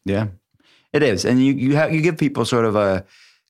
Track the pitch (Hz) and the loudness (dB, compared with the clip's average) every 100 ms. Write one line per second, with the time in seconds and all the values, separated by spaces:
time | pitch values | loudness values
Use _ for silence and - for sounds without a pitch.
0 | - 98 107 92 _ _ _ _ _ 147 | -4 -4 -4 -8 _ _ _ _ _ 0
1 | 147 92 - 127 131 139 131 143 156 160 | 0 0 0 2 2 0 0 0 0 0
2 | 160 165 143 139 117 120 113 104 101 95 | -2 0 -2 -2 -2 0 0 0 0 -2
3 | 92 _ _ _ _ | -6 _ _ _ _